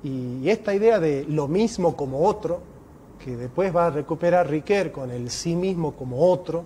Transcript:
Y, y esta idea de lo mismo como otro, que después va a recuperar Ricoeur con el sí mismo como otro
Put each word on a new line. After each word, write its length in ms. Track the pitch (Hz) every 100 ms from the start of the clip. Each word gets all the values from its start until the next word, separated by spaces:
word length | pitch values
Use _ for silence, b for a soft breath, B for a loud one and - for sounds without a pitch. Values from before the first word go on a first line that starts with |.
Y, 360 | 143 131 127 127
y 80 | 143
esta 240 | 220 -
idea 260 | 196 226 220
de 260 | 160 139 151
lo 200 | 151 139
mismo 480 | 175 226 - 175 123
como 300 | 139 131 190
otro, 360 | 208 165 175 - - - - - -
que 120 | 131 120
después 380 | 127 175 190 170
va 120 | 170
a 20 |
recuperar 580 | 147 143 156 175 180 170
Ricoeur 420 | 151 143 202 170
con 200 | 143 127
el 180 | 123 120
sí 260 | - 170 170
mismo 360 | 190 175 156
como 380 | - 127 127 175
otro 320 | 180 180 165